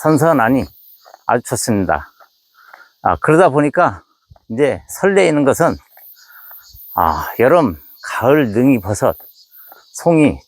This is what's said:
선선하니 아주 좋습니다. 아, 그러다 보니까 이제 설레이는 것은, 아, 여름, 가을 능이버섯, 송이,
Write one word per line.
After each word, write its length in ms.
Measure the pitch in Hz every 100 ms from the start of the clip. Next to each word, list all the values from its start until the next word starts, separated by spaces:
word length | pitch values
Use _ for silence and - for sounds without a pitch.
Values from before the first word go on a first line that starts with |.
선선하니 640 | - 156 160 147 113 131 90 _ _ _ - - -
아주 160 | 120
좋습니다. 640 | - - - 104 87 76 - _ - _ _ _ - - - _
아, 140 | 98 85
그러다 320 | - 160 180
보니까 560 | 143 147 175 160 95 _ _ _ - _
이제 320 | 113 143 90 -
설레이는 560 | - 190 190 180 147
것은, 320 | 135 123 165 92 - _ - - - - - - - - -
아, 320 | - 85 80 87 -
여름, 420 | 120 175 131 78 - _
가을 440 | - - 117 151 127
능이버섯, 680 | 104 131 123 92 104 123 76 - _ _ _ - - _
송이, 480 | - 175 165 143 67